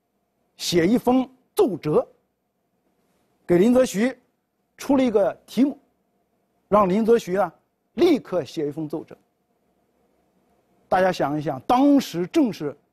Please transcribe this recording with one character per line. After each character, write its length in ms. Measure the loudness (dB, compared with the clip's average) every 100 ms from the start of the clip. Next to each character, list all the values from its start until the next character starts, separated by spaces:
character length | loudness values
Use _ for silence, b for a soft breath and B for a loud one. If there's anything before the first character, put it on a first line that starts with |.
| _ _ _ _ _ -12
写 280 | -4 0
一 140 | 2 0
封 300 | 0 0 -2 _ _
奏 220 | -2 -2 -2
折， 280 | -4 -2 -4 _ _ _ _ _ _ _ _ _ _ _ _ _ -2
给 120 | 2
林 140 | 4
则 120 | 2
徐 340 | 0 -2 -4 -6 _ _ _ _ _ -10
出 200 | -2 0
了 80 |
一 40 | 2
个 240 | 2 0 -4 -6
题 160 | 0
目， 160 | 0 -2 _ _ _ _ _ _ _ _ _
让 220 | 0 2
林 180 | 0 2
则 100 | 0
徐 200 | 0 -4
啊， 180 | -4 -8 _ _ _
立 260 | 0 2 2
刻 260 | -2 -6
写 220 | -6 -6 -6
一 60 |
封 160 | -6 -8
奏 160 | -10
折。 120 | -12 -20 _ _ _ _ _ _ _ _ _ _ _ _ _ _ _ _ _
大 120 | 0
家 120 | 0
想 260 | 0 -4 -4
一 20 |
想， 200 | -6 -6
当 400 | 0 2 4 2
时 260 | 0 -6 -4
正 260 | 0 -2
是 240 | -2 -10 -12 _